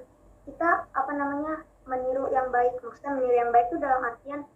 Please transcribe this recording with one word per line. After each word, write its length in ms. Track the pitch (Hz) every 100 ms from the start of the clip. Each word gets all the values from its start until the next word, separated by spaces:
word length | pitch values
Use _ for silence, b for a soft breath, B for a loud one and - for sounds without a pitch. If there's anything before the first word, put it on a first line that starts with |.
| 254 _ - - -
kita, 400 | - 330 - -
apa 220 | - 277
namanya, 480 | 285 277 285 311 311 - _ 262
meniru 480 | 254 254 262 269
yang 160 | 269 254
baik. 320 | 247 247 247
Maksudnya 320 | 233 - 277
meniru 220 | 269 254 240 240
yang 80 |
baik 160 | 240 240
itu 80 | 320
dalam 240 | 285 262
artian 400 | 240 - 269 285 285